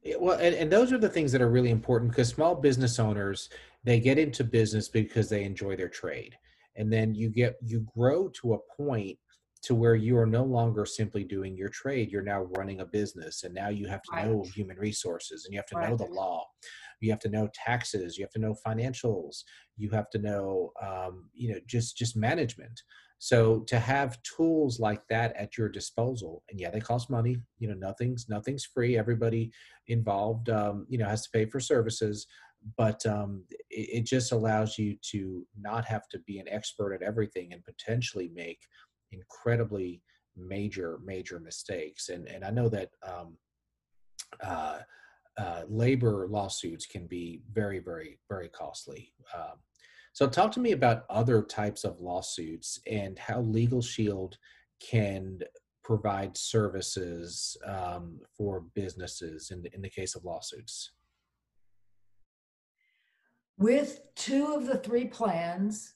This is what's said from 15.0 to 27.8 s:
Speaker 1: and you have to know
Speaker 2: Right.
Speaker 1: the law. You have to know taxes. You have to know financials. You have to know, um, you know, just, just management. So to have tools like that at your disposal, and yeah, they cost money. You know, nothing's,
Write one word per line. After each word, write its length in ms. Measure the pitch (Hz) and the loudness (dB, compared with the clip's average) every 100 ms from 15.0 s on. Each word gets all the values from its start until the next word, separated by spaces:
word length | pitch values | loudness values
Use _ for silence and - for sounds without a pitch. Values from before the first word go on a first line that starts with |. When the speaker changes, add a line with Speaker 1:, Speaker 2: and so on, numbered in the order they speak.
| 90 85 - 80 | -6 -6 -10 -14
Speaker 1:
and 80 | - | -10
you 60 | 101 | -10
have 80 | - | -6
to 140 | - | -4
know 160 | 165 120 | 0 0
Speaker 2:
Right. 20 | |
Speaker 1:
the 160 | 92 | -2
law. 320 | 90 95 85 - _ - - - - | -4 -2 -4 -8 _ -20 -18 -20 -4
You 100 | 110 | -2
have 80 | 107 | 0
to 80 | 110 | 0
know 200 | 107 107 | 0 -2
taxes. 640 | - 117 120 - 104 87 90 | -2 -2 -2 -2 -4 -6 -8
You 80 | |
have 80 | 98 | -8
to 60 | 113 | -4
know 160 | 110 107 | -2 -2
financials. 800 | 113 110 123 127 123 101 73 - - - _ - | -4 -2 -2 -2 -2 -2 -6 -14 -18 -20 _ -8
You 140 | 104 | -2
have 180 | 110 101 | -2 -2
to 80 | 110 | -4
know, 540 | 104 101 98 95 87 - | -2 -2 -2 -2 -2 -6
um, 500 | 98 92 92 90 - | -8 -6 -8 -10 -18
you 180 | - 120 | -6 -4
know, 60 | 95 - | -4 -2
just, 300 | 120 117 - | -2 -2 -2
just 200 | 120 110 | -4 0
management. 640 | 113 170 123 - 117 117 _ - _ _ | 0 0 -2 -4 -16 -18 _ -20 _ _
So 420 | - 123 113 113 | 4 6 8 4
to 180 | 110 123 | 4 0
have 440 | 113 139 139 117 | 4 2 2 -2
tools 560 | - - 165 160 143 120 | -12 2 4 4 2 2
like 240 | 110 104 _ | 0 0 _
that 260 | 113 117 - | 0 0 -2
at 200 | 104 - | -8 -2
your 140 | 107 | -2
disposal, 760 | 98 - - 120 127 90 82 _ | -2 -6 -2 0 -2 -8 -12 _
and 100 | 98 | -8
yeah, 100 | 87 | -6
they 100 | 107 | -6
cost 280 | 107 123 120 | 0 -2 0
money. 300 | 123 117 123 117 _ | 2 2 0 -4 _
You 100 | 110 | -6
know, 60 | |
nothing's, 540 | 95 | -4